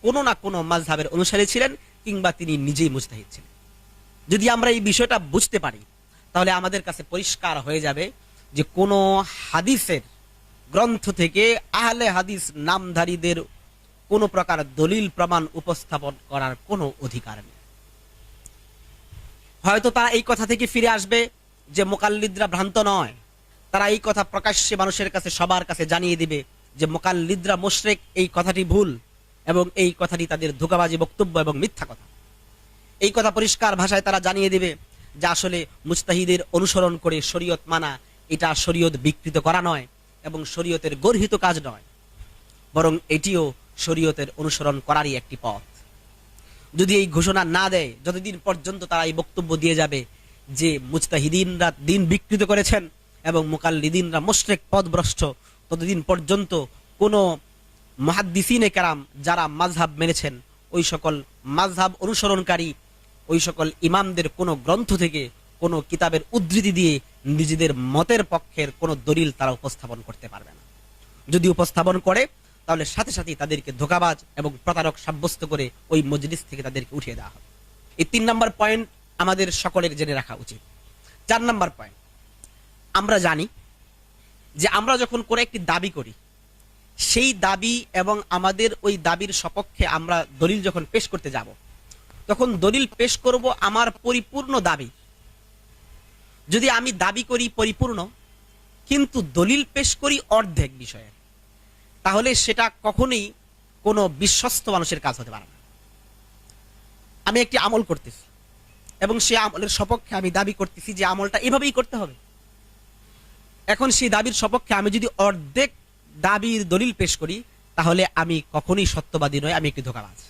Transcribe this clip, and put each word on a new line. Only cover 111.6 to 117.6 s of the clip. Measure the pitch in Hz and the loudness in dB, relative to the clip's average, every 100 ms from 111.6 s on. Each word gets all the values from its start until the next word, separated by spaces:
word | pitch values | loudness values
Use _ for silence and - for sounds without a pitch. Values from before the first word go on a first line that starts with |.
| 285 | 2
করতে | 254 240 240 | 0 -2 -4
হবে। | 180 123 - _ _ - - - - - - - - - - - - | -8 -12 -20 _ _ -20 -20 -20 -20 -20 -20 -20 -20 -20 -20 -16 -4
এখন | 208 262 | 0 2
সেই | 240 240 | 2 2
দাবির | 208 233 214 | 2 0 0
সপক্ষে | 214 240 - | 0 0 0
আমি | 202 202 | 0 2
যদি | 214 226 - | 0 -2 2
অর্ধেক | 202 185 147 143 277 - _ _ _ | 2 2 -4 0 0 -2 _ _ _
দাবির | 151 180 208 226 220 190 | -4 0 0 0 -2 0
দলিল | 185 247 | 0 0
পেশ | 214 180 - | -2 -2 -2
করি, | 160 196 240 _ | -6 -8 -12 _